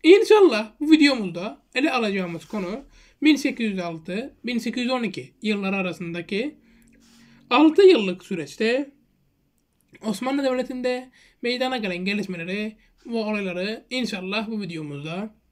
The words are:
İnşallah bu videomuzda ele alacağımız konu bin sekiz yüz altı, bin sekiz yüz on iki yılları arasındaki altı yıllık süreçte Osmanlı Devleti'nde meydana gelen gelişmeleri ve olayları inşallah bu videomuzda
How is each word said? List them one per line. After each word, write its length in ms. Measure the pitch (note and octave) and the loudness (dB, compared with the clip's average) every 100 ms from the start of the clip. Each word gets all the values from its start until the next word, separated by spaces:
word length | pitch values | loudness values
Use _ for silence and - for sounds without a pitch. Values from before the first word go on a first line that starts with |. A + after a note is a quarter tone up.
| D#4+ | 8
İnşallah 640 | G4+ A4+ G#4+ F#4 G#3+ A3 _ | 8 8 6 6 4 -6 _
bu 120 | D4+ | 4
videomuzda 680 | D#4 D4 B3+ F#3+ E3+ G3 C#4+ _ B3+ | 6 6 4 -4 -6 -10 -12 _ -2
ele 160 | D4+ | 0
alacağımız 540 | B3+ A3 G3 F3+ E3 - | 0 -2 -2 -4 -8 -8
konu 380 | G#3+ F3 A#3 - _ _ _ | -6 -6 -8 -12 _ _ _
bin 120 | D4 C#4+ | 2 2
sekiz 360 | C#4 B3+ A3+ | 0 -4 -4
yüz 80 | F#3+ | -4
altı, 540 | F3 E3 D#3+ F#3 C4+ _ A3+ | -8 -10 -8 -8 -10 _ -8
bin 120 | A#3+ | -6
sekiz 260 | A#3 A#3 | -6 -6
yüz 80 | B3 | -4
on 120 | B3+ | -4
iki 300 | A3+ - C3 _ | -4 -8 -16 _
yılları 340 | G#3+ G#3 F#3+ G3 | -4 -4 -4 -4
arasındaki 800 | F#3 E3 E3+ E3+ F3 G3 C#4 - _ _ _ _ _ _ _ _ _ | -6 -8 -10 -10 -8 -6 -6 -10 _ _ _ _ _ _ _ _ _
altı 340 | B3+ D#4 D#4 | 4 4 8
yıllık 400 | G4 D#4+ G3 F3+ - | 8 8 2 -4 -8
süreçte 680 | F3+ C#3+ - A3 B3+ C#4+ _ _ _ _ _ _ _ _ _ _ - | -10 -10 -4 -2 -2 -4 _ _ _ _ _ _ _ _ _ _ -10
Osmanlı 420 | A3 G#3 B3+ C#4 | -8 -4 -2 0
Devleti'nde 680 | C#4 B3+ B3+ B3+ B3 B3 B3+ _ _ _ | 0 0 -4 -4 -4 -4 -8 _ _ _
meydana 360 | A#3+ B3 C4 C4 | -6 -2 -2 -2
gelen 200 | G#3+ F3 | -4 -4
gelişmeleri 760 | F#3 G#3 F#3 F3+ E3+ G3 G#3+ A3 _ _ - | -4 -4 -4 -8 -8 -8 -8 -12 _ _ -8
ve 100 | A#3 | -6
olayları 680 | G#3+ G#3+ F#3+ F3 G3 A3+ _ | -4 -4 -6 -6 -6 -8 _
inşallah 580 | B3+ A3 G3 F#3 G#3 A3 | -6 -6 -8 -8 -8 -6
bu 120 | A3 | -8
videomuzda 720 | F#3+ E3 D3+ C#3+ D3+ F3 G#3+ _ _ | -8 -10 -10 -12 -10 -10 -10 _ _